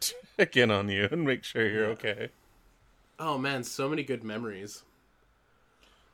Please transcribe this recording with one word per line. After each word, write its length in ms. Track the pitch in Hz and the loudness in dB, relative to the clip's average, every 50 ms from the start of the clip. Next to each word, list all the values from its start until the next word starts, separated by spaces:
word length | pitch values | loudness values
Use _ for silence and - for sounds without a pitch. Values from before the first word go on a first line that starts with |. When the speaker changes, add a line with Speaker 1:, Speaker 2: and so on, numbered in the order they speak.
| - - - - - | -4 -4 -4 -6 -12
Speaker 1:
<laughs> 120 | - _ - | -6 _ 2
check 180 | 190 - - | 2 4 6
in 160 | 131 123 110 | 6 6 6
on 160 | 104 98 101 101 | 6 4 2 0
you 220 | 98 98 101 98 | 0 2 2 2
and 140 | 147 175 160 | 0 0 0
make 180 | 139 127 - - | 0 0 -2 -4
sure 240 | - - 120 113 104 | -4 0 0 0 2
you're 200 | 107 107 110 107 | 2 2 0 0
Speaker 2:
Yeah. 20 | |
Speaker 1:
okay. 400 | 113 110 - 110 101 101 117 120 - _ _ _ _ _ _ _ _ _ _ _ _ _ _ _ _ - | -2 -2 -4 -4 -4 -4 -6 -10 -10 _ _ _ _ _ _ _ _ _ _ _ _ _ _ _ _ -6
Speaker 2:
Oh, 180 | 160 160 147 131 | -4 -2 -2 0
man, 280 | 131 139 139 131 120 | 0 -2 -2 -2 -4
so 240 | - - - 135 139 | -6 -4 -4 -2 -2
many 140 | 156 156 139 | -2 -2 -2
good 200 | 135 131 117 110 | -2 -4 -4 -4
memories. 600 | 110 107 110 120 110 101 92 98 101 - - - _ _ _ _ _ _ _ _ _ _ _ _ _ _ _ _ _ _ _ _ _ _ _ _ _ | -6 -6 -6 -6 -8 -8 -10 -12 -12 -14 -18 -20 _ _ _ _ _ _ _ _ _ _ _ _ _ _ _ _ _ _ _ _ _ _ _ _ _